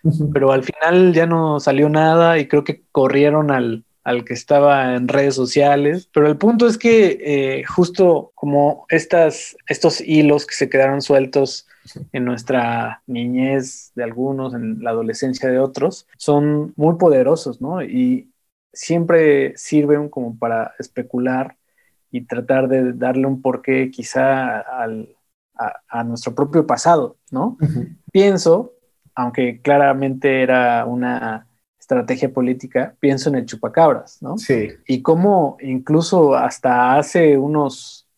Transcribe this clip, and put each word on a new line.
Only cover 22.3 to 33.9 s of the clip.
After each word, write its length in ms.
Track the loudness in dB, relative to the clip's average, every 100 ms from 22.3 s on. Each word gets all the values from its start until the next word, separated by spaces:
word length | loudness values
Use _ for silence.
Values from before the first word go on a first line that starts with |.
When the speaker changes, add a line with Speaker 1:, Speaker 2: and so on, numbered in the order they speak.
| -6 -2 0 2
Speaker 2:
de 240 | 0 0
darle 340 | -2 -2 -2 -2
un 140 | -2
porqué 480 | -4 -4 -2 -2 -2
quizá 680 | -8 -6 -2 0 0 -2 -6
al, 560 | -8 -8 -8 -8 -14 _ _ _ _
a, 260 | -10 -10 -10 _
a 160 | -10
nuestro 300 | -8 -8 -8
propio 320 | -4 -2 0 0
pasado, 500 | 0 2 2 0 -8 _
¿no? 260 | -6 -6 -4
Speaker 1:
Ujú. 280 | -4 -4 -8 -14 -4
Speaker 2:
Pienso, 600 | 2 2 2 2 2 0 _ _ _ _
aunque 460 | -8 -6 -4 -4 -4
claramente 800 | 0 2 2 0 -4 -2 0 0
era 420 | 2 2 2 0 -2
una 600 | -4 -4 -6 -8 -10 -14 _ _ _
estrategia 520 | -4 -2 -2 -4 -4
política, 640 | -2 -4 -4 -6 -6 -6 -4
pienso 300 | -2 -2 -2
en 60 | -4
el 100 | -6
chupacabras, 760 | -10 -4 2 2